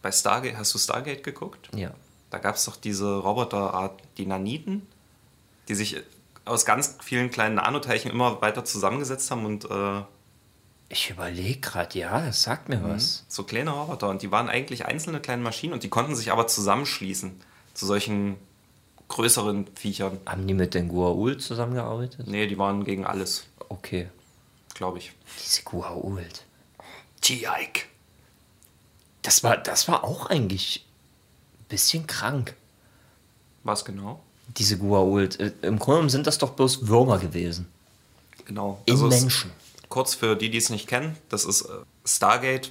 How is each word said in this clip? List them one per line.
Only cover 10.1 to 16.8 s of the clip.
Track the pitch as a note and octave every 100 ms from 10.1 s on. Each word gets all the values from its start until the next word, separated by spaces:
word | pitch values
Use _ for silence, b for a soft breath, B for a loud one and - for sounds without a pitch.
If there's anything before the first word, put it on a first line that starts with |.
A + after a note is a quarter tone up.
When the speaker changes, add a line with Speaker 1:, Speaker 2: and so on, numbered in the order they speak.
| - _ _ _ _ _ _ _
Speaker 2:
Ich | - -
überleg | E2+ F2 F2 F#2 B2+
grad, | - F2+ F2
ja, | F#2+ F2 A2
das | D#3+ G2+
sagt | - C3+ -
mir | A#2+
Speaker 1:
Mhm. | G2+
Speaker 2:
was. | G#2 - - -
Speaker 1:
So | -
kleine | G2 A2 D#3
Roboter | C#3+ D#3 F3 G#2
und | F#2+
die | G2+
waren | G2+ B2
eigentlich | A#2+ C#3 A#2+ -
einzelne | D#3 D#3 D#3
kleine | C3+ A#2+
Maschinen | A#2 A2+ D#3
und | C#3
die | -
konnten | A#2 C3 C3
sich | A2+
aber | A2+ A#2
zusammenschließen | - G2+ G2